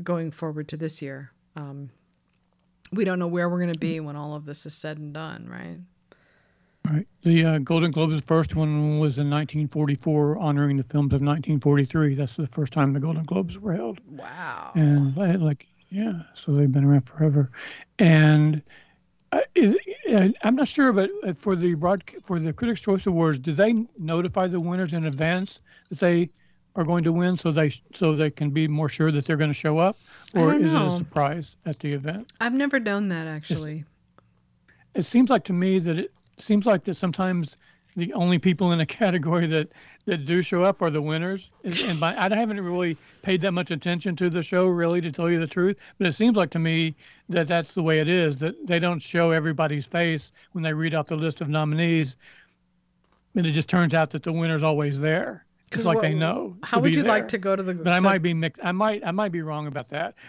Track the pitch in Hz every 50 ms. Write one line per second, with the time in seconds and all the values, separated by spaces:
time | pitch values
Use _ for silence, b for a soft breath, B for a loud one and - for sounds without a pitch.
0 | 175 175 175 165 165 156 156 - 170 160 151 151 147 - 165 151 165 151 - -
1 | 147 135 135 135 139 - _ _ _ _ - 151 147 139 139 143 139 123 - _
2 | _ _ _ _ _ _ _ _ _ _ _ _ _ _ _ _ - _ 185 220
3 | 202 185 185 180 175 170 175 180 175 175 175 175 175 175 165 156 165 165 160 160
4 | 156 147 143 147 147 151 151 147 151 143 147 - - 156 - - - 156 151 151
5 | 151 147 147 156 160 - - - - 60 - 60 - 165 165 175 180 - _ _
6 | _ b b b b b b b b b b b b b b b - 156 151 156
7 | 208 - _ _ - 170 165 165 160 160 156 151 131 - 165 165 165 170 143 160
8 | 160 156 160 147 - - 160 165 156 - - 156 156 151 151 151 151 151 151 151
9 | 156 147 123 143 147 143 147 151 156 - - 151 151 135 - 151 151 143 143 -
10 | - 160 151 151 147 147 156 220 170 147 143 143 147 143 139 139 131 - - 147
11 | 143 131 143 135 143 147 147 160 - - 156 135 - 147 143 143 135 - - 160
12 | 151 143 135 143 143 123 - - 151 - - 160 147 - - 156 139 139 139 139
13 | 139 165 160 156 156 - 180 190 190 170 180 196 208 208 165 208 233 226 202 -
14 | - - - 127 - - 139 175 170 147 110 80 76 65 - 170 151 147 147 143
15 | 139 135 135 175 202 175 180 190 160 151 139 - - _ _ _ _ _ 180 202
16 | 220 220 185 165 156 - _ - - 160 143 143 147 135 127 139 139 143 143 139
17 | - - - 151 156 151 139 147 135 - B B B B B B B - _ -
18 | 202 165 160 156 156 151 156 151 151 156 156 151 b b b b b b b b
19 | _ _ _ _ _ _ - - 523 - - 359 254 196 294 403 - 370 440 -
20 | - 370 233 202 185 196 - - - 214 254 277 277 - - 294 269 254 202 196
21 | 190 190 202 208 - 190 165 - - 208 190 170 175 180 170 147 170 175 196 180
22 | - - - - - - 180 165 160 165 147 - 240 233 220 - - 208 190 190
23 | - 202 175 165 165 156 147 127 127 165 147 165 202 226 233 220 233 - _ -
24 | 160 160 165 170 175 180 - 196 185 185 180 175 165 175 180 185 185 151 165 165
25 | 160 156 139 135 160 165 180 185 196 - - - b b b b b - 175 -
26 | 190 175 175 170 175 - _ _ _ _ _ _ _ _ - 185 165 151 175 175
27 | 156 165 165 170 175 180 180 - - 170 147 160 156 143 - - _ _ - -
28 | 180 156 151 143 156 147 - - 151 147 139 160 160 151 151 151 156 139 - -
29 | 156 160 151 147 139 - 160 143 156 151 143 - - 156 151 160 175 190 B B
30 | B B B B B B - 180 165 - 294 294 - 160 311 262 202 - 175 175
31 | 165 - - 151 143 139 156 170 147 - - _ - 165 147 - - 147 143 139
32 | 135 151 170 208 240 - - - 226 240 254 269 285 285 285 262 220 208 202 202
33 | 208 190 175 165 160 160 156 151 151 - 170 160 156 151 151 160 147 - _ _
34 | _ _ _ _ _ _ _ _ _ _ _ _ _ b b b b _ - 202
35 | 160 - - 240 262 269 254 190 - - 180 175 185 190 190 190 160 170 160 180
36 | - - _ _ _ _ _ - - - 208 208 196 240 202 156 - 196 170 -
37 | 190 180 - - 185 185 180 175 156 - - b b b b b b b - 180
38 | 170 185 - - 175 180 180 165 - 185 170 - 190 175 170 165 156 - - -
39 | 226 185 175 175 139 165 175 170 170 156 160 156 156 - B B B B B B
40 | _ 208 175 156 139 151 170 180 165 - 190 175 180 196 190 - 185 165 147 151
41 | 147 151 156 160 170 185 196 185 - - _ _ - 196 170 - 277 214 170 151
42 | 165 165 - - 185 196 208 214 233 214 208 202 185 175 175 180 180 170 156 B
43 | B B B B - 196 190 170 180 196 175 180 170 - 170 143 - 175 175 170
44 | - 190 170 - 185 175 165 180 151 - 180 180 185 185 175 170 170 165 175 175
45 | 165 165 135 - 170 170 175 165 165 - - 180 180 196 196 B B B B -
46 | 196 170 135 - 220 247 220 202 175 147 - 165 160 160 160 165 165 160 151 B
47 | B B B B B - 175 175 160 139 175 170 160 - - - 160 160 156 156
48 | 151 160 180 180 165 151 143 131 156 165 240 - 302 196 175 170 180 175 175 151
49 | - - - 170 170 165 160 160 151 160 151 151 160 143 151 143 131 - - 170
50 | 170 165 160 143 - - b b b b - 175 160 160 151 151 160 165 165 156
51 | 151 - 165 151 160 160 147 - 165 143 151 156 156 151 151 160 170 165 165 160
52 | 151 131 - b b b b b b b b b _ _ _ _ _ _ _ _
53 | _ _ _ _ _ _ - 190 170 160 147 160 143 - 190 180 170 151 165 165
54 | 156 - - 147 - 170 160 165 165 165 160 147 151 156 151 147 147 143 139 139
55 | 147 156 156 180 - - - - _ _ _ _ _ _ - 233 220 180 156 226
56 | 208 156 156 156 165 165 - - - 196 175 - - - 240 233 262 277 240 285
57 | 254 226 214 214 220 - 226 196 185 196 196 196 190 185 180 170 160 175 175 185
58 | 185 196 196 180 160 175 165 160 165 160 - - - 175 180 190 214 220 208 208
59 | - 170 175 202 214 196 170 170 156 156 151 151 151 147 135 143 117 - - 151
60 | 170 202 B B B